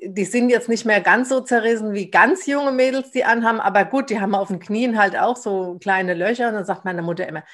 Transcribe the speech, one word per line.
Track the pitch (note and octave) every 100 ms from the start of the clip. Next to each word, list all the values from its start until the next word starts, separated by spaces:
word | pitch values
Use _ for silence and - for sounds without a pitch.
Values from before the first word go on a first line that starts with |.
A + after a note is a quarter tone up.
die | G3+ F#3+
sind | F3+ A#3+ B3
jetzt | A#3 A#3
nicht | A3+ A3
mehr | G#3
ganz | F3 G#3+ B3+
so | C4
zerrissen | B3+ A#3+ A3+ A3+ G#3+
wie | G3+ F3+
ganz | F3 A#3 F#4 C#4
junge | C#4+ C#4
Mädels, | B3+ C4 C4 C4
die | B3+
anhaben, | - A#3 A3+ A3
aber | G3+ G3
gut, | F#3+ C4+ C4+
die | G#3+
haben | G3
auf | D3+ G3
den | F3
Knien | - G#3+ B3 A3
halt | G3 -
auch | G#3 B3
so | G#3+ F#3+ F3+ F3+
kleine | G3 F#3+ F#3
Löcher | E3+ G3 A#3+ A#3+
und |
dann | G#3+
sagt | G3 F3+ F#3
meine | F3
Mutter | E3+ E3+ F3+
immer, | D#3 -